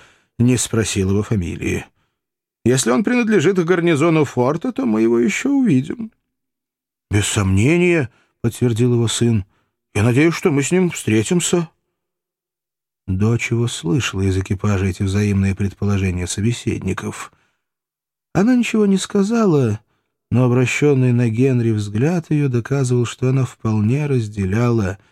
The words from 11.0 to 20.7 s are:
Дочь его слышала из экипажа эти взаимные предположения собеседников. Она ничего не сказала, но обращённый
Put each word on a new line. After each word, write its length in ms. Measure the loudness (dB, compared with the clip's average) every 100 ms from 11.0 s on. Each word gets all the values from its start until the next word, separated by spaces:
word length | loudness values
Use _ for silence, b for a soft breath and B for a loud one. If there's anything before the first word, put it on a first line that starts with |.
| 0 0 2 0 0 -2 -2 _ _ _ _ _ _ _ _ _ _ _ _ _ -6
Дочь 460 | -2 0 0 -2
его 160 | -2 -2
слышала 540 | -4 -2 -2 -2 -2
из 160 | -2 0
экипажа 480 | -2 -4 -2 0 -2
эти 180 | -2
взаимные 520 | -2 0 0 2 0 0
предположения 720 | -4 -4 -2 0 -2 -4 -6
собеседников. 1080 | -4 -4 -2 -4 -4 -4 -6 -8 -12 -16 _ _ _ _ _ _ _ _ _ _
Она 220 | 0 2 2
ничего 300 | 2 2 2
не 120 | 0
сказала, 840 | 0 -2 0 0 2 2 2 -2 _ _ _ _ -2
но 140 | 2 2
обращённый 680 | 2 0